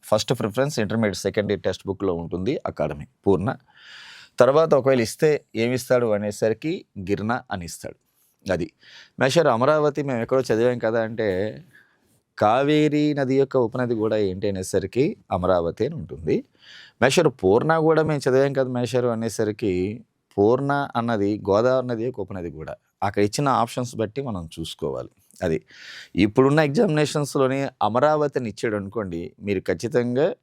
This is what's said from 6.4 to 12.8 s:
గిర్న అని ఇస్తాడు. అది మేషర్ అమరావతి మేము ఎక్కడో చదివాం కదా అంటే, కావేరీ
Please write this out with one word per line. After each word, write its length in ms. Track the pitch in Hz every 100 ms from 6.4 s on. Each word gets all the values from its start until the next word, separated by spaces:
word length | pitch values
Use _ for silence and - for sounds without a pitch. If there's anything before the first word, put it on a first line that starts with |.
| 110 110 156 180 - - 90
గిర్న 240 | 101 104 120 -
అని 120 | 98 85
ఇస్తాడు. 280 | - - - _ _ _ _ -
అది 140 | 90 87 _ - - - -
మేషర్ 280 | 131 131 151 113
అమరావతి 460 | 131 156 151 147 143
మేము 140 | 123
ఎక్కడో 180 | 117 131 127
చదివాం 300 | 110 120 123 120
కదా 140 | 117 110
అంటే, 200 | 113 110 92 104 135 - _ _ _ _ _ _ -
కావేరీ 640 | 104 120 143 151